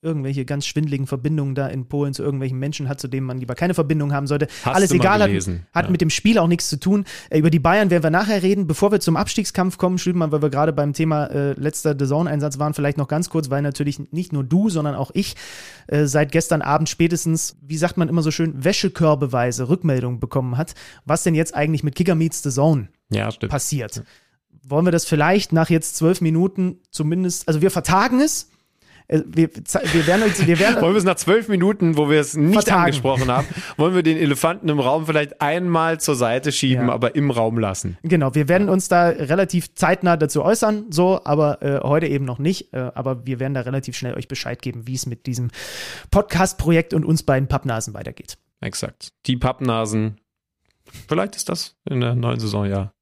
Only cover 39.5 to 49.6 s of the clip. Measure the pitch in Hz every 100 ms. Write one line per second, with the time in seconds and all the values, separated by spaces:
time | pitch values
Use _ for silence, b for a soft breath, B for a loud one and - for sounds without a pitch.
39.5 | 175 - - 165 190 180 170 151 151 143
40.5 | 226 220 214 220 156 180 190 - 147 147
41.5 | 143 139 139 - 147 160 139 135 120 147
42.5 | 190 - - 127 - 131 127 117 127 131
43.5 | 139 123 135 131 123 123 - 127 135 -
44.5 | 123 - 120 117 127 127 117 - 120 123
45.5 | B B B B B B 202 196 165 185
46.5 | - 160 165 165 160 151 160 - 135 139
47.5 | 139 131 113 113 98 - - - - _
48.5 | _ - - - - - _ - 127 127
49.5 | 127